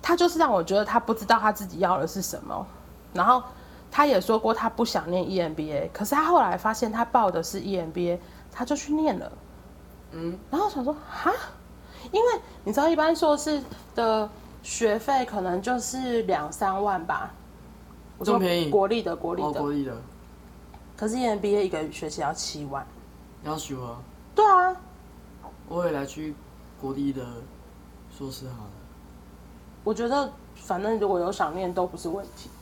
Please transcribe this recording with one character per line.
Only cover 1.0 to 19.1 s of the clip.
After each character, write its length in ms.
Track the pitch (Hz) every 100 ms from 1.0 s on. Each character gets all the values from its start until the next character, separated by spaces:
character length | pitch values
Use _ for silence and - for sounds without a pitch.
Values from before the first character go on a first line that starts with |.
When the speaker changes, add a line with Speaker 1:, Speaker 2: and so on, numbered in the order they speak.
Speaker 1:
不 120 | -
知 120 | 226
道 160 | 196 226
他 100 | 214
自 160 | 208 196
己 140 | 170
要 180 | 180 180
的 80 | 165
是 160 | 196
什 180 | 190 -
么， 200 | - - - - - - -
然 140 | 185 196
后 160 | 254 - - - - -
他 160 | - 294
也 140 | 214
说 180 | 180 220
过 160 | 220
他 160 | 220 226
不 140 | -
想 260 | 226 190 151
念 180 | 180 175
E 120 | 190
M 140 | 170
B 180 | 160 156
A， 180 | 147 -
可 120 | -
是 100 | 208
他 100 | 294
后 160 | 330 349
来 160 | 214 180
发 160 | 214
现 200 | 220 233
他 120 | 226
报 240 | 233 247 208
的 140 | 165
是 160 | 165 196
E 160 | 175 190
M 140 | 165
B 220 | 160 175
A， 80 | 175 - - -
他 120 | -
就 120 | 247 294
去 160 | -
念 260 | 302 311 196
了。 140 | - - - - - - - - -
Speaker 2:
嗯。 260 | 165 170 185 -
Speaker 1:
然 120 | 294
后 80 | 415
我 20 |
想 140 | 302
说， 100 | 247 302 -
哈？ 220 | - 330 453 - - - - - - -
因 120 | 403
为 80 | 480 440 - -
你 100 | -
知 60 | 214
道 100 | 311
一 60 |
般 220 | 320 311 330
硕 200 | 320 294
士 240 | 311 294 262 - - -
的 340 | 226 220 208 - - -
学 340 | - - 226 214
费 280 | 226 269
可 160 | 240 214
能 200 | 185 180
就 200 | 196 254
是 420 | 208 262 254 233
两 300 | 190 160 147
三 280 | - 196 190
万 240 | 208 185
吧。 300 | 170 151 - - - - - - - - - -
我 60 |
说 100 | 190
Speaker 2:
这 40 | 233
么 0 |
便 240 | 180 175
宜？ 80 | 156
Speaker 1:
国 160 | 202 190
立 160 | 233
的， 140 | 202